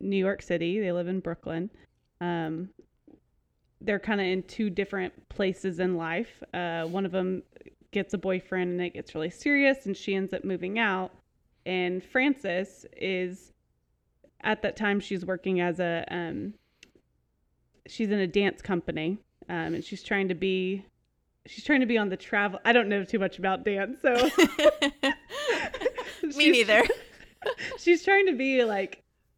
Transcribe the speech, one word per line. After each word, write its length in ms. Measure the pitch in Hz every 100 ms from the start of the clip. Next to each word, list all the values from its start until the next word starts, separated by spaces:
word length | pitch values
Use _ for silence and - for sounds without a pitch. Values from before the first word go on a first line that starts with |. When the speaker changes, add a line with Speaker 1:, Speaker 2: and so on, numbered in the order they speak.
Speaker 1:
New 160 | 190 196
York 240 | 190 -
City. 400 | - 170 170 202
They 120 | 190
live 160 | 175 175
in 120 | 185
Brooklyn. 480 | 170 170 - 160 190 - _ _ _ -
Um, 480 | 175 170 160 160 185 _ - _ - - _ _ _ _ _ _
they're 160 | 196 202
kinda 260 | 208 208
in 200 | 190 185
two 260 | 185 - 214
different 580 | 180 196 196 180 - -
places 500 | - 196 175 190 165
in 200 | 185 175
life. 440 | 165 170 233 - -
Uh, 320 | 180 175 165 165
one 180 | 185
of 100 | 190
'em 280 | 190 185 180 - - - _ _
gets 240 | 202 190
a 40 | 196
boyfriend 520 | 190 185 - 185 180
and 100 | 175
it 140 | 175
gets 200 | - -
really 140 | 156 165
serious 540 | - 294 285 277 277
and 100 | 196
she 200 | 190 -
ends 180 | 196 190
up 100 | 185
moving 360 | 196 180 180 214
out. 340 | 220 190 185 - _ _ _ _ -
And 360 | 185 180 185
Frances 840 | - 254 277 269 190 175 190 - - -
is, 560 | 190 185 180 185 - _ _ _ _ _ _ _ _ _
at 220 | - 214
that 120 | 202 -
time, 240 | 214 202
she's 260 | - 190 175
working 340 | 180 190 185
as 200 | 175 175
a, 260 | 175 165 -
um, 460 | 180 165 - 190 208 _ _ _ _ _ _ _ _ _ _ _ _ -
she's 220 | - 214
in 80 | 208
a 80 | 185
dance 340 | 202 202 -
company, 540 | - 180 170 160 156 208 _ _ -
um, 260 | 175 160
and 100 | 165
she's 180 | - 190
trying 240 | - 202 190
to 60 |
be, 500 | 170 190 185 185 196 - _ _ _ _ _ -
she's 160 | -
trying 140 | - 285
to 60 | 240
be 100 | 233
on 120 | 202
the 80 | 185
travel. 420 | - 208 202 190
I 80 | 220
don't 160 | 240 202
know 160 | 202
too 160 | 185 220
much 180 | 190 -
about 260 | 190 190
dance, 360 | 214 196 196 262
so. 260 | 269 240 269
Speaker 2:
<laughs> 680 | - - - 311 605 285 - 277 - - 554 587 320 - 508 508 - - -
Me 100 | 311
Speaker 1:
She's 200 | 277 294
Speaker 2:
neither. 300 | 240 214 214 - - - - -
Speaker 1:
<laughs> 460 | - - 480 - 508
she's 260 | 349 339
trying 220 | - 392 392
to 60 |
be, 320 | 247 269 262
like, 380 | 233 202 196 - _ _ _